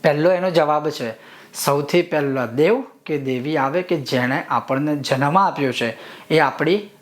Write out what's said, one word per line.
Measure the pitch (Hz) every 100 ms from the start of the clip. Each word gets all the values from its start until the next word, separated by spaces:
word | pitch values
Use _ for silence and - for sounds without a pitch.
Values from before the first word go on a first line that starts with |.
પહેલો | 160 147 165
એનો | 185 185
જવાબ | 170 151 151 156
છે, | 147 120 - - - -
સૌથી | - - 143 147 175
પહેલા | 175 156 139 135 120
દેવ | 117 160 247 269 _ -
કે | 151
દેવી | 131 127 135 156
આવે | 135 165
કે | 180 170
જેણે | 127 131 123 143 -
આપણને | 123 - 135 151 147
જન્મ | 131 135 143 180
આપ્યો | 190 160 135
છે, | 120 117 - - - -
એ | 160
આપણી | 143 - 147 202 208 -